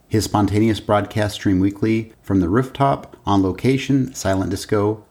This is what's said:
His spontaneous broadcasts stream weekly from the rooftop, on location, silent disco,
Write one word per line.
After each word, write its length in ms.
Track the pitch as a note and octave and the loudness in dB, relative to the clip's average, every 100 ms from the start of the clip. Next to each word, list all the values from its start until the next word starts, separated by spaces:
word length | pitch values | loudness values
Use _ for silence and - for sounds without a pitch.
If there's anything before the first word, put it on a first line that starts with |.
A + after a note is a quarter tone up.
| _ | _
His 160 | A2 G2+ | -2 0
spontaneous 560 | G#2+ G2+ G#2 A2 G#2 | 0 2 2 2 0
broadcasts 540 | - G#2 G#2 - G#2+ - | 0 0 0 -2 -4 -2
stream 240 | - F#2+ | 0 2
weekly 540 | F#2+ G2+ A2 A2+ A2 - | 2 0 0 0 -4 -10
from 180 | - G2 | -2 0
the 100 | F2 | 2
rooftop, 680 | G#2+ C3 - C#3 - - - - | 0 -2 0 0 0 -6 -8 0
on 160 | G2+ | 2
location, 720 | F#2+ F2+ A#2+ C3+ - C#3+ B2+ | 2 0 0 0 0 0 0
silent 380 | - G2 F#2+ F#2 | -4 -2 -2 -2
disco, 520 | F#2 - G#2+ G#2 A2 - | -4 -2 0 0 -2 -8